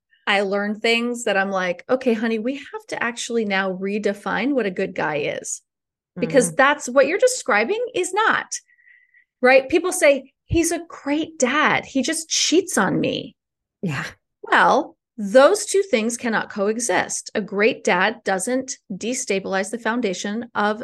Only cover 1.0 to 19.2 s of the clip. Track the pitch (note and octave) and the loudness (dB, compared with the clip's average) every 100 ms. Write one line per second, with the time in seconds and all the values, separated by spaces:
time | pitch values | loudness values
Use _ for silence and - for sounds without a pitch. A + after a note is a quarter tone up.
1 | A#3+ A#3+ A#3+ G3 G3 F#3+ F3+ F3 - B3+ | -2 -4 -2 0 0 -2 -2 -4 -2 0
2 | B3+ A3+ A#3 A3+ A#3 C#4 - A4 - - | 2 0 0 -2 -2 -6 -10 -14 -10 -6
3 | A#3 A#3 - A#3 G#3 F#3+ F#3+ F#3 G3 G#3 | -6 -6 -4 -4 0 0 -2 -4 -4 -2
4 | G#3 G3+ G3 F3+ B3 C4+ G#3 F3+ F#3+ E3 | -2 -4 -4 -2 0 0 -2 -2 -4 -2
5 | D#3 D3 C3+ - - - _ _ _ _ | -4 -2 -4 -6 -8 -12 _ _ _ _
6 | _ - - C4+ F#3+ D#3+ C4+ D4 - B3+ | _ -6 2 4 4 4 4 4 0 2
7 | C4+ G4 B4+ B4 - G#3 A#3 A4 B4 - | 4 4 2 2 0 0 2 -2 -4 -4
8 | F4+ G4+ A4 - - - - _ _ _ | -2 0 2 0 -4 -12 -14 _ _ _
9 | _ _ _ _ B3 C4 C4 E4+ F4+ E4+ | _ _ _ _ 6 6 4 0 0 2
10 | D4+ C#4 - _ _ E4 E4 E4+ E4+ - | 4 4 -2 _ _ 0 0 -2 -8 -10
11 | C#4 D4 D#4 - A#3+ C#4+ C4 C#3+ - C4+ | -4 -2 -4 -2 0 2 2 0 -2 -2
12 | B3 D#4+ - - - D#4 F#4 - F#3 D#3+ | -2 -4 -4 -2 2 2 2 0 0 0
13 | - G2+ - - _ _ _ _ F#3 C3+ | -2 -4 -8 -18 _ _ _ _ -6 -6
14 | - - _ _ - B3 F3 A3 E4 - | -8 -14 _ _ 0 4 4 4 0 -12
15 | _ - G3+ B3 C#4+ G4+ - G4 G4 A#3 | _ -10 4 6 6 4 0 -2 0 0
16 | A3 A#3+ A#3+ G#3 - G#3+ G3+ A3 A#3+ F#4 | 0 -4 -2 -2 -4 -4 -2 -2 0 0
17 | - - - - F#3+ G3 A3 - - F3+ | -2 -6 -6 -6 -4 0 2 2 0 2
18 | F#3 A#3+ - F#3+ G#3+ C4 C4 - _ F3+ | 2 -2 -4 -4 -2 -4 -6 -12 _ -8
19 | G#3+ B3+ | -6 -6